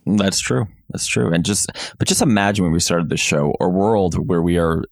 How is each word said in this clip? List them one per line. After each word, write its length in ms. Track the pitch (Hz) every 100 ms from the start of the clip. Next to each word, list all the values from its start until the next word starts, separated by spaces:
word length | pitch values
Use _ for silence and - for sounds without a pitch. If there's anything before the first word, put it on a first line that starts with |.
That's 360 | - 104 98 -
true. 260 | - 127 107 - _
That's 160 | - -
true. 260 | - 113
And 120 | 85
just, 260 | 92 104 - - - -
but 120 | 123
just 120 | -
imagine 440 | 180 104 101 104
when 80 | 87
we 80 | 82
started 280 | - 87 82
this 100 | -
show, 340 | - 76 73 -
a 80 | 90
world 480 | 92 101 110 90 82 85
where 140 | 87
we 160 | 85 87
are 240 | 82 82 -